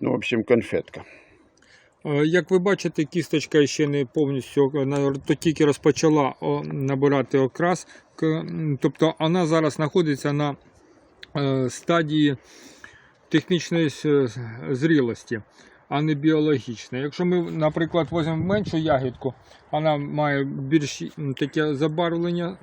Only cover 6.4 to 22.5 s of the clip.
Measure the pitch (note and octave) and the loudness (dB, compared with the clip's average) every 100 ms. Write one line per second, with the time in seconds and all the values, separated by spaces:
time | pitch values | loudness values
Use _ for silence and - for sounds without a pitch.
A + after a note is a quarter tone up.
6.4 | D#3 C#3+ D3+ D3+ C3+ C#3 C#3+ C#3 A#2 C#3 | -4 -4 -4 -4 -2 0 2 2 2 0
7.4 | C3+ - F3 F3 - - _ - D#3+ D#3+ | 0 0 -2 -2 -6 -20 _ -4 -2 -2
8.4 | E3 E3+ D#3 C3+ C#3 - D#3+ - D#3+ F3+ | -4 -6 -4 0 -2 2 0 0 0 2
9.4 | D#3+ D#3+ D#3 - D3+ F#3+ D#3 C3+ D3 C#3+ | 2 2 0 -2 -2 0 0 0 -2 -2
10.4 | D3 C#3 _ _ _ _ _ _ - D3 | -2 -4 _ _ _ _ _ _ -8 -2
11.4 | C#3 C3+ B2+ - - E3+ D3+ D#3 D3 C3 | 0 0 -2 -4 0 2 2 2 2 2
12.4 | - - - - - - _ _ - D#3+ | -8 -20 -20 -20 -20 -20 _ _ -2 -2
13.4 | - F3 - E3+ D#3 - D3+ C#3+ B2+ B2+ | 0 -4 -2 0 0 -2 0 2 2 -4
14.4 | A#2 A#2 D#3 B2+ D#3+ D#3 A#2+ G#2+ - A2+ | -12 -12 -6 -2 4 4 2 -2 -6 -8
15.4 | - _ - _ - C#3+ D#3 D3 D#3 D#3 | -8 _ -20 _ -6 -2 0 2 2 4
16.4 | D#3 C#3+ - A2 - B2+ C#3+ - F3+ F3+ | 4 0 -2 -12 -8 -6 -6 -2 0 0
17.4 | E3+ E3 D#3 E3 D#3+ E3+ D3+ E3 D#3 D#3+ | 0 0 0 0 0 0 0 -2 -2 -2
18.4 | F3 G#3+ - D#3+ D#3+ C3+ C3 - C3+ - | 0 -2 -2 -2 0 0 0 -4 -8 -8
19.4 | - - - D3+ D#3 D3 C#3+ D3 D3 C#3 | -20 -20 -6 -2 0 0 -2 -2 0 0
20.4 | C#3 D3 C3+ D#3 C#3 - E3 - C#3+ B2+ | -2 -4 0 0 0 -8 -12 -8 -6 -4
21.4 | C#3 D#3 D3+ C3+ D#3 D#3 E3+ E3 F3 F3 | -4 -2 -2 0 -2 -2 -2 -2 -2 -2
22.4 | F3 | -4